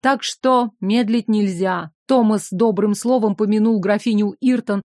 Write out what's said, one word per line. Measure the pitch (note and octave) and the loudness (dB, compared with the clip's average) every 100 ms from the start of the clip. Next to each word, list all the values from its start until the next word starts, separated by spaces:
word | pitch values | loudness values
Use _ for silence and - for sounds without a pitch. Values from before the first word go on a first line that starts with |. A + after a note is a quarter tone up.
Так | C4 C4+ | 0 -2
что | - - C4 B3+ A#3+ _ | -4 -4 0 2 0 _
медлить | F#3+ A3+ G#3+ A#3 A3 | -2 0 0 -2 0
нельзя. | G#3+ G3+ F3 F#3+ F3+ E3 _ _ | -2 -2 -2 -4 -4 -8 _ _
Томас | C4+ A3 G#3+ - | 2 2 0 -2
добрым | F#3 A3+ G3+ G#3 | 0 0 2 0
словом | G#3 A#3 B3+ G#3+ | 0 0 0 0
помянул | G3 G#3+ G#3+ A3 A3 | 0 0 2 2 2
графиню | G3 G3+ A#3+ G#3 G#3 - | 0 0 0 0 0 0
Иртон | C4 B3 - G3+ - | 0 0 -2 -6 -6